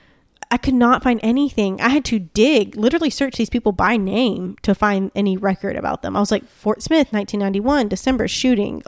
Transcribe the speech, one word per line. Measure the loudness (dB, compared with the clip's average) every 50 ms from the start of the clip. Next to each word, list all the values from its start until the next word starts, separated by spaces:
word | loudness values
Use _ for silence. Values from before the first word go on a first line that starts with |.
| _ _ _ _ _ _ _ -14 -6 -4
I | -4
could | -2 0 0 2
not | 4 4 4 4 2 2
find | 0 0 0 0
anything. | 0 0 2 0 0 0 0 -2 -2 -2 0
I | 0 2
had | 2 2 0
to | 0 -2 -2
dig, | -4 -2 2 4 4 6 4 4 2 0 -2
literally | 0 0 2 2 2 0 0
search | -2 -2 -4 -4 -2
these | -4 -4 -2
people | -2 -2 0 0
by | 0 0 0 2 2
name | 0 0 0 0 0 0 0 0 -2 -6 -8 -10 -6 0
to | 0 0
find | 2 2 0 0 0 -2 -2 -2
any | 0 0 0 0
record | 0 0 -2 -2 -2 -4 -6 -6
about | -4 -4 -4 -4 -4 -6
them. | -4 -2
I | -2
was | 0 0 0
like, | -2 -4 -6
"Fort | _ -6 -2 -2 -2 -2 0
Smith, | 0 2 2 2 2 0
nineteen | -4 -4 -4 -4 -2
ninety-one, | -2 -2 -2 -2 0 0 2 2 0
December | 0 -2 -2 -2 0 0 0 0
shooting." | -2 -2 -2 0 2 2 2 0 -2 -6 -10 -6